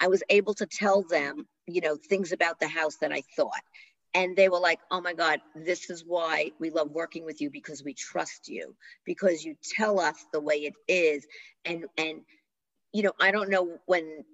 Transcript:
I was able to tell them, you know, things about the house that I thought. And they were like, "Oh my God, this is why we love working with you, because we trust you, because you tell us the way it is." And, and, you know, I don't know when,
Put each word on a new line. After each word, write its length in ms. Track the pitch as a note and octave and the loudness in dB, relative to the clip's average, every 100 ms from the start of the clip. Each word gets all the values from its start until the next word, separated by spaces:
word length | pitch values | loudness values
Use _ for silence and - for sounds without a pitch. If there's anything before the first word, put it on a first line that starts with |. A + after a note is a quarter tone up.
I 60 | F3+ | 2
was 160 | F#3 - | 2 4
able 240 | G3+ G3+ G#3 | 4 4 -2
to 100 | F#3 | -4
tell 380 | - G3+ G3 | -2 2 2
them, 440 | F3 E3 C#3+ D3 D#3+ _ - | 2 0 0 -6 -14 _ -6
you 160 | E3+ | -2
know, 140 | D#3 D3+ | -2 -2
things 360 | - G3 E3+ | -2 -2 0
about 280 | F3 E3+ E3 | 0 0 0
the 80 | D#3 | -4
house 300 | D#3 D#3 - | -2 -2 -2
that 140 | D3+ | -4
I 120 | D3+ - - | -4 -4 -2
thought. 260 | C3 - - - - _ _ | -2 -4 -12 -20 -20 _ _
And 220 | F#3 F#3 F#3 | 0 2 6
they 140 | F#3+ | 6
were 100 | F3+ | 6
like, 200 | F3 E3 - | 2 2 -2
"Oh 120 | F3+ | -4
my 120 | F3 | -4
God, 260 | E3 E3 D3+ _ | 0 2 0 _
this 360 | D#3 D#3+ - - | -8 -4 -4 -4
is 140 | E3+ | -12
why 480 | E3 F3 E3 D3+ D#3 - | -4 -2 0 0 -2 -4
we 120 | D#3+ | -4
love 180 | D#3 D3 | -2 -2
working 320 | D#3 E3 E3 | -4 -8 -8
with 160 | D#3+ D3+ | -10 -8
you, 80 | D3 | -8
because 320 | C#3+ - C#3+ | -8 -14 -14
we 100 | C#3+ | -12
trust 540 | C3 - E3+ D#3+ - - | -12 -8 -6 -6 -10 -14
you, 280 | G#2+ C#2 - - - - | -12 -12 -16 -20 -14 -10
because 380 | E3+ F#3+ D#3+ | 0 2 2
you 120 | D#4 C#4+ | -4 -12
tell 380 | - - G#3+ G3 | -8 -2 0 2
us 260 | D#3 D#3 - | 0 -2 -6
the 80 | D#3 | -4
way 160 | D3+ D3+ | 0 0
it 180 | D3 - - | -2 -6 0
is." 400 | F3+ D#3+ D3 - - - _ - | 4 4 2 -6 -20 -20 _ -8
And, 200 | E3+ - - | -8 -8 -6
and, 240 | D#3+ D#3 - _ _ _ _ _ _ | -6 -6 -16 _ _ _ _ _ _
you 100 | G#3+ | -2
know, 80 | G3+ - | -2 2
I 120 | F#3+ | 2
don't 180 | G#3 G3 | 2 2
know 280 | F#3+ F3 E3 - | 2 0 -2 0
when, 380 | F3+ D#3+ D#3 - | 0 0 -12 -18